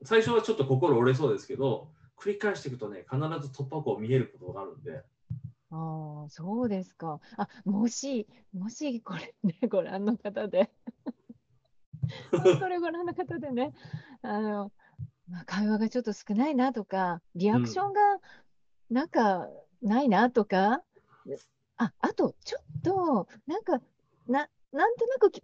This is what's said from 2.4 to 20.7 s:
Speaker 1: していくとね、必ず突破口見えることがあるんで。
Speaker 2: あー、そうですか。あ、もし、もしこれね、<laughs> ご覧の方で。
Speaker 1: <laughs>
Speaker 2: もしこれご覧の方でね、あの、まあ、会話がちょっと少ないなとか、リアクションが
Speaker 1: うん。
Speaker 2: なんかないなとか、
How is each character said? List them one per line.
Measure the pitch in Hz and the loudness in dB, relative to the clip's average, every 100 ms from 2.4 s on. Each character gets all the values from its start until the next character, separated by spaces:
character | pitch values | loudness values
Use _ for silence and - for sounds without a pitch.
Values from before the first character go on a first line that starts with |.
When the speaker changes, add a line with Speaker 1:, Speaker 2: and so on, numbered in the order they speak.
| 214 | -2
Speaker 1:
し | 175 | -2
て | 139 | -6
い | |
く | 123 | -8
と | 104 | -10
ね、 | 98 - | -10 -6
必 | 131 | -2
ず | 156 165 139 | -2 -4 -8
突 | - 135 | -10 -8
破 | 156 | -4
口 | 131 101 | -4 -4
見 | 110 | 0
え | 131 | 0
る | 117 - | 0 -6
こ | 90 | -12
と | |
が | 98 | -10
あ | |
る | 98 - | -12 -12
ん | |
で。 | - - - _ - - - - - | -14 -14 -16 _ -12 -12 -12 -20 -14
Speaker 2:
あ | |
ー、 | 160 160 156 151 151 151 | -8 -6 -8 -10 -12 -14
そ | - 170 226 247 | -12 -6 -2 -2
う | |
で | 196 | -2
す | 185 | -6
か。 | - 170 151 - 220 | -10 -10 -10 -12 -8
あ、 | 202 - | -8 -6
も | 190 202 233 | -2 0 0
し、 | - 277 254 208 - _ | -2 -4 -4 -6 -12 _
も | 190 202 | -10 -8
し | - 302 233 | -6 -6 -6
こ | - | -8
れ | 170 - - | -10 -10 -4
ね、 | 196 - | -4 -2
<laughs> | 240 | -2
ご | 190 | -2
覧 | 170 190 | -2 -4
の | 208 233 | -2 -2
方 | 208 208 214 | -4 -6 -2
で。 | - 214 _ - - - - _ - _ _ _ _ _ - | 0 0 _ -18 -14 -14 -14 _ -20 _ _ _ _ _ -8
Speaker 1:
<laughs> | - - - | -8 -6 -2
Speaker 2:
も | 175 | 4
し | 190 - | 6 6
こ | 370 | 2
れ | 359 | -2
ご | 339 | -2
覧 | 330 | -2
の | 349 | -4
方 | 370 370 339 | -4 -6 -6
で | 285 | -4
ね、 | 240 269 - - - - 262 | -2 -4 -6 -12 -12 -12 -14
あ | 226 208 | -6 -4
の、 | 214 208 202 - _ - - _ - | -2 -4 -6 -12 _ -14 -14 _ -16
ま | 175 | -14
あ、 | |
会 | - 185 208 | -6 -2 2
話 | 214 | 2
が | 220 | 0
ち | 247 | -2
ょ | |
っ | |
と | 233 | -4
少 | 202 - 208 | -6 -2 0
な | 294 | 2
い | |
な | 269 254 | 2 2
と | 240 | 0
か、 | 196 190 185 175 _ | -4 0 0 -2 _
リ | 175 202 | 0 2
ア | 240 | 4
ク | 240 | 2
シ | 285 | -2
ョ | 403 | 0
ン | |
が | 392 415 | 4 4
Speaker 1:
う | 392 | 2
ん。 | - - _ _ _ _ - | -6 -20 _ _ _ _ -4
Speaker 2:
な | 240 320 | -2 0
ん | |
か | 320 220 185 131 - - - | 2 4 2 -2 -14 -20 -6
な | 202 226 | 0 2
い | 277 | 4
な | 190 247 | 4 4
と | 247 | 4
か、 | 208 190 196 | 2 4 4